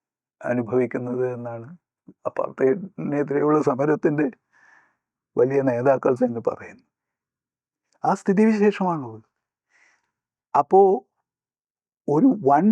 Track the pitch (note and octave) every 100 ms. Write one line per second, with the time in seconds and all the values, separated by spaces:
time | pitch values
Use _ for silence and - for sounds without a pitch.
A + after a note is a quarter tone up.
0 | _ _ _ _ - B2 A2+ B2+ A#2+ C3
1 | B2 B2+ B2+ A#2+ A#2+ A#2 A#2+ F3 _ _
2 | _ - - - - C3 C3 D3+ - -
3 | D3+ C#3+ D3 C#3+ D3 D3+ D3 C3 D3 D3+
4 | E3+ D3 B3+ - _ _ _ _ _ _
5 | _ _ _ - C3 C#3 C3+ A#2+ C3+ C3
6 | C#3 B2+ B3 A#2 - - - - _ _
7 | _ _ _ _ _ _ _ _ _ _
8 | - G3 - G3 A3 G#3+ G#3 G3+ F#3 E3
9 | A#2+ A2 _ _ _ _ _ _ _ _
10 | _ _ _ _ _ F3+ - F#3+ G3 G#3+
11 | - _ _ _ _ _ _ _ _ _
12 | - D3 C3+ A2 C3 C#3+ G#3